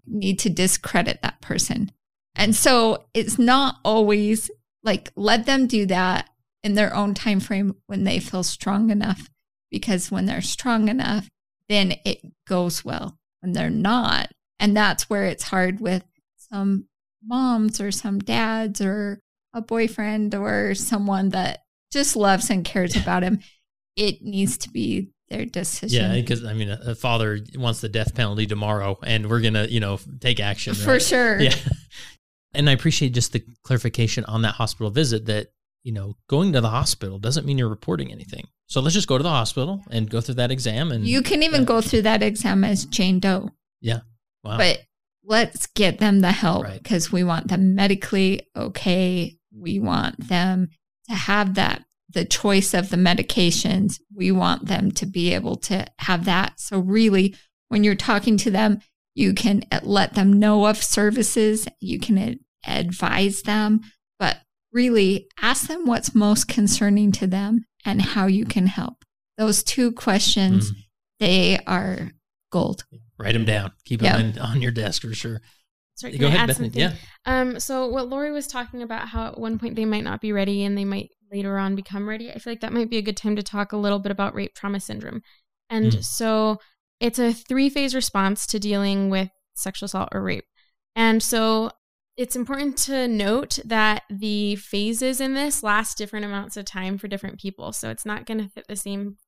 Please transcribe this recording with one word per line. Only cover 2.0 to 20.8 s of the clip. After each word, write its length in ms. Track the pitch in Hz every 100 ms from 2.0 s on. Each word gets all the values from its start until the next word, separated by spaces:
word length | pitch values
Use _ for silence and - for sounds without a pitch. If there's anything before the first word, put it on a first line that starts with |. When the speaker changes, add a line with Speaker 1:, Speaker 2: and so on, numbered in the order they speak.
| _ _ _
Speaker 1:
And 220 | - 214 214
so 480 | 277 247 226 196 -
it's 260 | 226 214 -
not 380 | 240 269 277 -
always, 640 | - 220 208 208 208 220 - 415 _ _
like, 300 | 220 185 -
let 300 | - 208 226 233
them 200 | 269 254
do 180 | 220 196
that 440 | 185 185 180 - _ _ _
in 120 | 208
their 200 | 202 208
own 180 | 202 208
time 260 | 196 220 196
frame 360 | - 196 202 196 -
when 180 | 190
they 140 | 190 190
feel 240 | 185 185
strong 480 | 175 - - 202 220
enough, 380 | 208 - 190 - _ _ _ -
because 400 | 202 - 185 -
when 140 | 190
they're 160 | 190 -
strong 480 | 190 - 262 226 214
enough, 400 | 254 - 208 - _ _ _ -
then 260 | 208 185 - 202
it 160 | - - - -
goes 360 | 185 175 -
well. 340 | - 156 - - _ _
When 120 | 180
they're 160 | 175 160
not, 640 | - 190 240 - - - _ _ -
and 160 | 208
that's 360 | 208 208 170 -
where 160 | 208 190
it's 180 | -
hard 340 | - 190 180 202
with 240 | 180 185 - _ _ _
some 480 | - 202 196 196 - _ _ _
moms 600 | 214 247 254 233 214 220
or 80 | 202
some 260 | 196 208 202
dads 640 | 202 226 220 220 220 202
or 400 | 190 208 202 202 _ _ _
a 80 | 233
boyfriend 760 | 220 226 226 226 208 214 208
or 400 | 208 208 208 202
someone 540 | 196